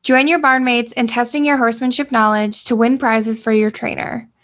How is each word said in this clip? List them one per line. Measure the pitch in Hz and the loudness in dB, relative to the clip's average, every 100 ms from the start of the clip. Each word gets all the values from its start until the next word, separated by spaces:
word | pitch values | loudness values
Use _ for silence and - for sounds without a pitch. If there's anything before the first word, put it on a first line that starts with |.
Join | - 262 285 | 0 2 4
your | 339 | 2
barnmates | 285 262 254 240 233 | 2 2 2 0 -2
in | - 233 | -4 -2
testing | 240 240 294 | -2 -2 0
your | 294 277 | 0 2
horsemanship | 233 226 254 247 277 | 0 0 -2 -2 -2
knowledge | 233 214 214 214 208 - | 0 2 2 -2 -4 -2
to | 226 | 0
win | 233 262 | 2 2
prizes | 262 220 220 220 | 2 0 0 -4
for | 226 | 0
your | 220 214 | 2 2
trainer. | - 233 - - 233 226 _ | -2 -8 -8 -8 -8 -12 _